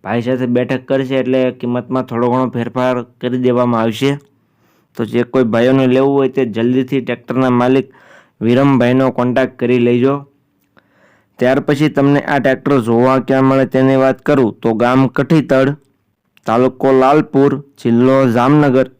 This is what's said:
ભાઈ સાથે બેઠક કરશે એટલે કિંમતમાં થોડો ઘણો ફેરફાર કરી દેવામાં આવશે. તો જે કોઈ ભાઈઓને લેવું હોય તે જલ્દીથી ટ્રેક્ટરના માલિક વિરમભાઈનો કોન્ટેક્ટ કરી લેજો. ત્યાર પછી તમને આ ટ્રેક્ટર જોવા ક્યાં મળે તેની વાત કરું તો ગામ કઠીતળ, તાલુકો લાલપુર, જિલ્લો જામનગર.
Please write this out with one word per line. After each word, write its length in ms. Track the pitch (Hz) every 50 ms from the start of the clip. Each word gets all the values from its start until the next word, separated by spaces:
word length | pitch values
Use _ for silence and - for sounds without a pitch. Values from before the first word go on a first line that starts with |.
| _
ભાઈ 180 | 95 107 120 104
સાથે 240 | 120 131 123 127
બેઠક 360 | 123 120 123 127 113 131 127 131
કરશે 300 | - 135 135 135 127 135 131 127
એટલે 180 | 123 131 131 127 127 123 127
કિંમતમાં 480 | - 120 120 123 120 123 127 131 123
થોડો 200 | - 120 117 123 123
ઘણો 160 | 120 127 131 123 107
ફેરફાર 420 | 123 117 117 117 127 127 127 127 123 117 _ _ _
કરી 260 | - 123 123 127 127
દેવામાં 360 | 123 123 123 123 120 120 113 113
આવશે. 300 | 117 110 107 135 139 143 143 _ _ _ _ _ _ _ _ _ _ _ _ _ _ _
તો 80 | - 123
જે 180 | 104 113 120 -
કોઈ 260 | - - 135 123 113 107
ભાઈઓને 320 | 113 117 127 131 135 131
લેવું 280 | 127 123 131 135 139 139 139
હોય 120 | 135 131 131
તે 60 | - 131 120 101
જલ્દીથી 480 | 117 113 123 127 131 131 127 139 135 117
ટ્રેક્ટરના 480 | - 123 120 _ - 127 131 131 127
માલિક 360 | 123 120 120 127 131 135 131 - - - _ - - - _ _ _ _
વિરમભાઈનો 720 | 107 113 120 127 139 143 139 123 120 120 127 131 135 131 123 -
કોન્ટેક્ટ 400 | 123 123 120 131 131 127 - -
કરી 240 | 120 120 123 123 120 120
લેજો. 260 | 120 120 123 135 139 143 139 _ _ _ _ _ _ _ _ _ _ _ _ _ _ _ _ _ _ _ _ _ _ _
ત્યાર 200 | 127 123 131 143 131
પછી 240 | - 151 131 156 147 -
તમને 240 | - 139 139 143 143 -
આ 160 | - 143 139
ટ્રેક્ટર 320 | 113 135 131 - - 135 143 135 113
જોવા 320 | 113 117 117 123 127 131 135 -
ક્યાં 200 | - 135 135 135 135
મળે 180 | 135 135 131
તેની 320 | 127 - 131 131 131 135 131 131
વાત 160 | 135 131 - _
કરું 320 | - 147 135 131 107 - _ -
તો 120 | 113 113
ગામ 260 | 107 120 120 127 131 135 123
કઠીતળ, 600 | - - 139 - 170 160 127 - 139 131 135 135 147 147 _ _ _ _ _ _ _ _ _ _ _ _ _
તાલુકો 420 | - 113 120 127 131 131 - - 135 131 131 131
લાલપુર, 500 | 135 147 156 156 - - 139 139 139 135 135 147 _ _
જિલ્લો 400 | _ - 120 117 117 123 127 135 135 135 127 113
જામનગર. 500 | 120 120 131 147 151 147 143 123 131 127 131 _